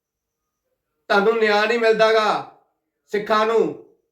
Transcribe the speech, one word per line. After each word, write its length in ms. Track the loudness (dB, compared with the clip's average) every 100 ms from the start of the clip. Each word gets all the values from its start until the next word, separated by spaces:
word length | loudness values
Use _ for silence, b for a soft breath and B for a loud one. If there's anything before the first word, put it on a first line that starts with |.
| _ _ _ _ _ _ _ _ _ _ -4
ਤੁਹਾਨੂੰ 300 | 0 2 2
ਨਿਆਂ 300 | 0 0 0
ਨਹੀਂ 120 | 0
ਮਿਲਦਾ 340 | 0 2 2
ਗਾ 380 | 2 0 -4 -8 -20 _ _ _ _ _
ਸਿੱਖਾਂ 380 | -8 -2 -2 0
ਨੂੰ। 400 | 0 -2 -6 -18 _ _